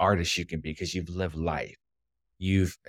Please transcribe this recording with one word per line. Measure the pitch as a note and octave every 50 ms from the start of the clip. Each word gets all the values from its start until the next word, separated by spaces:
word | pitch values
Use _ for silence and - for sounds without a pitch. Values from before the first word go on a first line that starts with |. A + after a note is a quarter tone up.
artist | F2+ G2 G#2 F2 E2+ D#2+ - F2
you | E2
can | - E2 D#2
be, | D#2 D#2+ D#2
'cause | - F#2 D#2+ -
you've | F#2 E2 E2+
lived | F2 F#2 F#2 E2+ D#2
life. | D#2 E2 E2 D2+ C#2 G#1+ - - _ _ _ _ _ _ _ _ _ _ _ _ _
You've | F#2 F#2+ F#2+ G2 F#2 E2 - - _